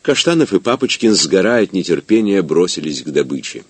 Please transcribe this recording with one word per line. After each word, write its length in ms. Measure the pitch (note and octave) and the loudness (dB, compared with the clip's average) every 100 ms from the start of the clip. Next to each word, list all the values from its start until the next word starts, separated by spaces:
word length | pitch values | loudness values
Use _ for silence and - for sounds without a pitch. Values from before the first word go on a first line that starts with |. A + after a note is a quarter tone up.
Каштанов 520 | - C#3 - E3+ C#3+ | 0 0 2 2 2
и 80 | F#2+ | 0
Папочкин, 540 | A#2 B2 B2 - A2+ | 0 -2 -2 0 2
сгорая 500 | G#2 - F#2+ F#2+ A#2+ | 2 2 2 2 2
от 80 | G2 | 0
нетерпения, 680 | F#2+ E2+ E2 - A2+ G#2+ G2 | -2 -2 -4 2 0 2 0
бросились 600 | D#2+ D#2 F2+ - D#2 C#2+ | 2 0 0 -2 -6 -8
к 80 | - | -4
добыче. 540 | C#2+ C2+ C#2 - - - | -4 -2 -6 -10 -14 -18